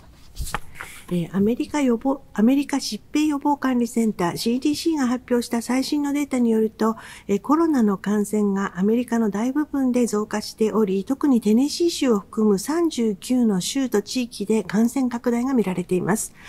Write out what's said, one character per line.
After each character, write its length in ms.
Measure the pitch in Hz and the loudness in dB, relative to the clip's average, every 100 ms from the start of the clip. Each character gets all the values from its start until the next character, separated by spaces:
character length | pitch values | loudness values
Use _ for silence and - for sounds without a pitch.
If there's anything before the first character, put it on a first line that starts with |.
| - - - - - - - - - - - | -20 -20 -18 -10 -8 -8 -10 -14 -16 -18 -6
え 180 | 180 170 | -4 -4
ー、 20 | |
ア 60 | 180 | -2
メ 160 | 202 247 | 0 0
リ 140 | 294 | -4
カ 100 | 294 | 0
予 160 | 262 226 | 0 0
防、 260 | 269 277 - | 0 -4 -6
ア 80 | - | 0
メ 120 | 220 | 4
リ 140 | 277 277 | 4 0
カ 80 | 269 | -4
疾 220 | - 214 - | -4 -10 -4
病 160 | 294 302 | 0 0
予 100 | 285 | 0
防 160 | - - | 0 0
管 240 | 262 247 | 0 0
理 80 | 233 | 0
セ 160 | - | 0
ン 80 | 226 | 0
タ 200 | 202 175 | 0 -2
ー、 40 | 151 | -2
シ 200 | 226 247 | -2 0
ー 40 | |
デ 100 | 302 | 0
ィ 20 | |
ー 20 | 294 | -2
シ 200 | 339 320 | -2 0
ー 20 | |
が 100 | 247 | 0
発 160 | 247 - | -2 -2
表 100 | 240 | -2
し 60 | 233 | 0
た 140 | 233 | -4
最 200 | - 254 | -2 -2
新 220 | 262 294 | 0 -2
の 80 | 285 | -2
デ 120 | 285 | -2
ー 40 | 285 | -2
タ 100 | 254 | 0
に 140 | 240 | 2
よ 80 | 220 | 2
る 100 | 220 | 0
と、 280 | - 220 226 - - - | 0 -2 -2 -8 -16 -4
え 60 | 202 | -2
ー、 40 | |
コ 160 | - 302 | 2 2
ロ 100 | 339 | 4
ナ 160 | 285 | 4
の 160 | 214 190 | 2 0
感 280 | - 208 202 | 0 -2 0
染 280 | 214 208 | 0 0
が 240 | 196 196 180 | 0 -2 0
ア 60 | |
メ 140 | 196 233 | 2 2
リ 80 | 240 | 0
カ 120 | 233 | 0
の 120 | 220 | 0
大 240 | 196 240 | 0 -2
部 100 | 269 | -2
分 300 | 302 277 262 | -2 -2 0
で 120 | 247 240 | 2 2
増 200 | 208 214 | 0 -2
加 160 | 208 | -6
し 120 | - | -8
て 200 | - 220 | -2 0
お 100 | 196 | 2
り、 220 | 214 190 190 | 2 0 -2
特 240 | 269 302 | 0 2
に 100 | 247 | 4
テ 140 | 208 | 4
ネ 160 | 220 285 | 4 2
シ 160 | - 339 | 2 0
ー 40 | |
州 200 | - 277 | 2 2
を 80 | 214 | 2
含 260 | - - 214 | 0 0 2
む 140 | 196 | 2
三 300 | - 320 339 | 2 0 0
十 260 | 277 226 196 | 0 -2 -2
九 300 | - 254 233 | -2 2 2
の 160 | 190 | 2
州 260 | - 277 254 | -2 -2 0
と 140 | 208 | 0
地 220 | 202 254 | 0 -4
域 220 | 240 - 196 | -4 -6 -2
で 200 | 220 180 | 0 0
感 240 | 202 233 | 2 2
染 180 | 277 254 | 2 -2
拡 240 | 240 247 | -2 -2
大 140 | 233 247 | 0 0
が 80 | |
見 100 | 262 | 0
ら 100 | 202 | 0
れ 120 | 185 175 | -2 -2
て 100 | 180 | -2
い 60 | |
ま 160 | 147 214 | 0 -2
す。 160 | - - | -4 -12